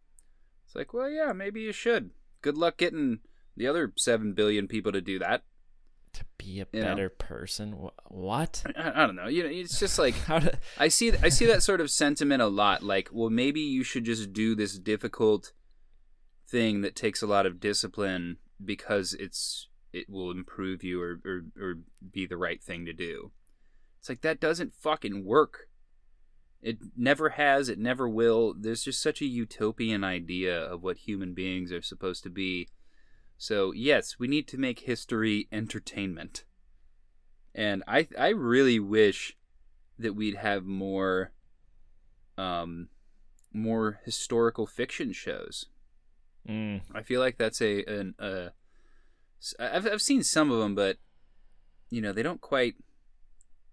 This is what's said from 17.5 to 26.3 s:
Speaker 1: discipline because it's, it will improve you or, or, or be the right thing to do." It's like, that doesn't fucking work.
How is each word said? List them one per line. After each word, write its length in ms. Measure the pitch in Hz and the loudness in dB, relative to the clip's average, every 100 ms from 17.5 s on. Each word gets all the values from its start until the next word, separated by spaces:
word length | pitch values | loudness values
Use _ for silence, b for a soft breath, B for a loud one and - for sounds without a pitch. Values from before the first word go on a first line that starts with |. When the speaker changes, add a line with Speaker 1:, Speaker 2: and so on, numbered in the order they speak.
| 87 | 0
Speaker 1:
discipline 800 | 104 101 107 110 98 90 87 82 - - | -2 0 -2 -4 -2 -2 -6 -10 -16 -12
because 500 | 98 101 - 104 92 | -8 -8 -2 -2 -2
it's, 540 | 98 98 - - - - - - | -6 -8 -6 -6 -8 -14 -20 -14
it 180 | 90 - | -12 -10
will 220 | 98 90 | -8 -8
improve 500 | 92 - - 95 90 | -8 -10 -8 -6 -6
you 180 | 90 90 | -6 -4
or, 200 | 87 85 | -6 -8
or, 180 | 98 90 82 - | -8 -8 -10 -10
or 140 | 92 85 - - 92 | -8 -8 -14 -20 -10
be 140 | 95 92 | -8 -6
the 100 | 87 | -4
right 240 | 85 - | -4 -6
thing 240 | - 85 85 | -10 -10 -10
to 60 | |
do." 380 | 80 85 73 - - _ _ - - - _ | -8 -8 -8 -14 -20 _ _ -20 -20 -20 _
It's 100 | - | -12
like, 120 | 123 | -4
that 180 | 160 143 | -4 0
doesn't 340 | 160 170 - | 0 0 -6
fucking 520 | - 156 151 104 98 | -6 -4 -2 -4 -6
work. 420 | 95 143 - - - _ _ - _ - - | 2 4 4 -2 -20 _ _ -20 _ -20 -20